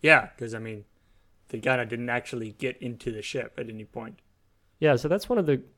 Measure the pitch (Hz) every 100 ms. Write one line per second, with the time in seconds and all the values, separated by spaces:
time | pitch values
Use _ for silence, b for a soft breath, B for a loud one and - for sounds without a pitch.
0 | 151 151 95 - 117 113 113 107 - _
1 | _ _ _ _ _ 117 131 127 113 117
2 | 120 120 - 123 110 107 127 123 127 117
3 | - 110 - 135 117 - 117 110 104 127
4 | 113 - _ _ _ _ _ _ 156 127
5 | 147 190 - 240 160 131 -